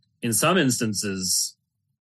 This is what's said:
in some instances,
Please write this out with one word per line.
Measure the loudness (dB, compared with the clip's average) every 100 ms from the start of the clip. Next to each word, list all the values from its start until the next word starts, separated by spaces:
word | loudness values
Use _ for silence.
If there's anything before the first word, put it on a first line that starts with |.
| _ _
in | -2
some | 0 2 4
instances, | 2 2 -2 -2 -4 -4 -2 -2 -2 -8 _ _ _ _